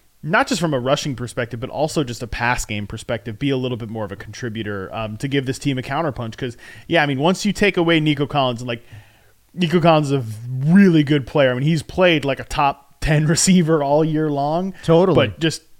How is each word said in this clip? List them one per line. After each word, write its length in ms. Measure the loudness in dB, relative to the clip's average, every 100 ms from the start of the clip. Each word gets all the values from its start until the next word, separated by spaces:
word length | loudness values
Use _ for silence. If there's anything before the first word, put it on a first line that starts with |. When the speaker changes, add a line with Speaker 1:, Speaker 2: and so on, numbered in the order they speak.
| _ _
Speaker 1:
not 260 | -2 0 0
just 120 | -2
from 140 | -2
a 60 | -2
rushing 360 | 0 -2 -2 -8
perspective, 460 | -8 -6 -6 -6
but 80 | -8
also 340 | -4 -4 -2
just 180 | -4 -6
a 60 | -8
pass 380 | -4 -2 -2 -4
game 200 | -8 -8
perspective, 540 | -10 -8 -8 -8 -6
be 100 | -4
a 60 | -2
little 220 | -4 -6
bit 120 | -8
more 140 | -8
of 80 | -10
a 60 | -10
contributor, 760 | -16 -12 -10 -8 -8 -8 -10
um, 220 | -10 -10 -8
to 120 | -4
give 160 | -2 -2
this 120 | -4
team 200 | -4 -4
a 40 |
counterpunch. 540 | -4 -4 -4 -6 -8 -8
'Cause, 220 | -10 -10 -18 -18 -2
yeah, 140 | 0
I 40 | 2
mean, 140 | 2
once 260 | 0 0 -2
you 80 |
take 240 | 0 0 2
away 240 | 2 2
Nico 240 | 2 0 -2
Collins, 320 | -2 -2 -2
and, 80 | -8
like, 160 | -10 -12 -20 -20 _ _ _ _
Nico 260 | -4 0 2
Collins 320 | 4 4 4
is 80 | -2
a 40 | -2 -10 -10
really 540 | -4 4 6 8 6
good 220 | 4 2 0
player. 260 | 2 2
I 20 |
mean, 100 | 2
he's 200 | 0 -2
played 420 | -2 2 2 4 0
like 160 | -6
a 20 |
top 560 | -6 -2 0 -2 _ -6
ten 260 | 0 2 2
<laughs> 80 | 2
receiver 460 | 4 4 4 2
all 220 | 2 2
year 260 | 2 0 0
long. 440 | -2 -2 -2 -4 -4
Speaker 2:
Totally. 440 | 2 4 6 4 2
Speaker 1:
But 120 | 0
just 220 | -2 -2 _ -10